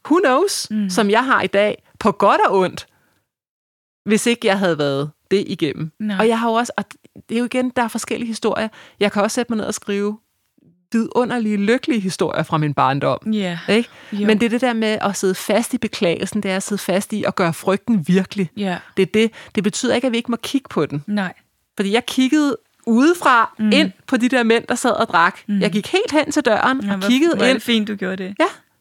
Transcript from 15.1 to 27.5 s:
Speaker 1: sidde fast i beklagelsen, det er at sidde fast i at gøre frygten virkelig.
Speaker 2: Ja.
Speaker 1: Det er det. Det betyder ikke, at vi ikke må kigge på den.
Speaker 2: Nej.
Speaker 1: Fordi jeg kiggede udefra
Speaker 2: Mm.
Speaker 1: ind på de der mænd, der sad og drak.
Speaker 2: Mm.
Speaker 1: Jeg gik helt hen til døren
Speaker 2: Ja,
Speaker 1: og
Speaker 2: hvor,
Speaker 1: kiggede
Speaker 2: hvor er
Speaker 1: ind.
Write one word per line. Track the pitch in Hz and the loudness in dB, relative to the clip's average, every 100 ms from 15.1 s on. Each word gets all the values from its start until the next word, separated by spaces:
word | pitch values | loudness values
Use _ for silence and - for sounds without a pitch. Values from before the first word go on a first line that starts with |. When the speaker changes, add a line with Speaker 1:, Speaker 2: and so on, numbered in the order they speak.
| 185 | 0
Speaker 1:
sidde | 190 190 | -2 -2
fast | - 214 233 | 0 0 0
i | 254 | -4
beklagelsen, | 214 - 175 165 185 214 | -4 -2 0 0 -4 -4
det | 196 | -4
er | 190 | -4
at | |
sidde | - 202 | -4 -6
fast | - 185 - | 0 -2 -2
i | 214 | -2
at | 196 - | -2 0
gøre | 170 | -2
frygten | - - 196 - 220 151 | 0 0 -2 0 0 2
virkelig. | 185 190 196 175 - | 2 2 -4 -4 -4
Speaker 2:
Ja. | 196 175 - - | -6 -6 -6 -2
Speaker 1:
Det | |
er | 185 | 0
det. | 214 220 - - - | 2 0 -2 -8 -2
Det | |
betyder | 196 - 247 240 | -2 -2 0 0
ikke, | 262 | 0
at | |
vi | 226 | -2
ikke | 233 | -4
må | 233 | -8
kigge | - 269 - | -4 -6 -4
på | - 151 | -4 -2
den. | 147 175 | -4 -4
Speaker 2:
Nej. | 208 185 - _ _ _ - | -4 -4 -8 _ _ _ -6
Speaker 1:
Fordi | 196 | -2
jeg | 220 - | -2 -2
kiggede | - 254 302 294 - _ _ - | 0 2 4 2 -2 _ _ 0
udefra | 226 294 349 294 240 220 - | 4 4 4 4 4 2 0
Speaker 2:
Mm. | 214 | 2
Speaker 1:
ind | 262 190 - - | 2 2 -4 -4
på | 254 | 0
de | 240 | 2
der | 254 | 2
mænd, | 226 226 - | 2 2 0
der | 247 | -2
sad | 247 | 0
og | - 226 | 0 2
drak. | 170 175 - - | 4 2 0 -4
Speaker 2:
Mm. | 202 | 0
Speaker 1:
Jeg | 202 | 0
gik | 170 - | -2 -2
helt | 370 480 | -2 0
hen | 302 - | 0 0
til | 302 240 | 0 2
døren | 214 247 269 | 2 2 0
Speaker 2:
Ja, | 202 | -2
Speaker 1:
og | 196 | -2
Speaker 2:
hvor, | 196 | 2
Speaker 1:
kiggede | 254 339 202 | 2 2 2
Speaker 2:
hvor | |
er | |
Speaker 1:
ind. | 233 | 2